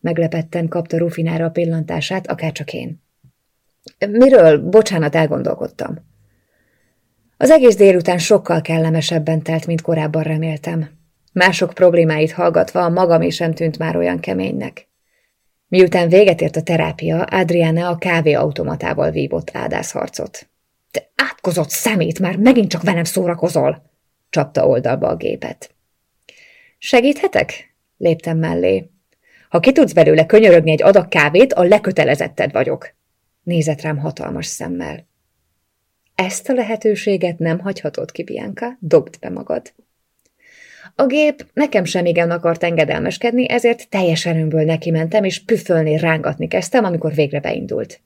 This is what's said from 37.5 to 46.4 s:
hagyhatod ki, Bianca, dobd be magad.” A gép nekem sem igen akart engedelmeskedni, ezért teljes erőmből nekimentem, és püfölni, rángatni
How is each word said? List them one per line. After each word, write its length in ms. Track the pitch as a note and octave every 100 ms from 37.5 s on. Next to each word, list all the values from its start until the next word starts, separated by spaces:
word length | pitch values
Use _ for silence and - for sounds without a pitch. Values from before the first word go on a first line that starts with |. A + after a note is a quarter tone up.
| E3+
hagyhatod 520 | F#3 F#3+ D3+ - D#3+
ki, 140 | -
Bianca, 520 | - - G#3 G3 A#3+ B3+
dobd 380 | E3 D3+ - -
be 100 | -
magad.” 420 | F#2 - D#2+ - _ _ _ _ _ _ _ _ _ - - -
A 120 | - C4+
gép 400 | C#4 D4+ D4 -
nekem 320 | - D4 A3
sem 200 | E3+ F#3
igen 260 | F3 E3+ E3+
akart 320 | E3+ E3+ E3
engedelmeskedni, 880 | F3 E3+ D3+ C#3+ D#3 - A#3+ A#3+ B3+
ezért 380 | A#3+ A#3 A#3 -
teljes 380 | G3 F3+ D#3+ E3+
erőmből 380 | D#3+ D#3 D#3
nekimentem, 600 | D#3 D#3+ E3+ D#3+ D#3+ E3
és 200 | G3 F#3
püfölni, 540 | - A3+ - E3+ D#3 D#3
rángatni 500 | E3 D#3+ - C#3+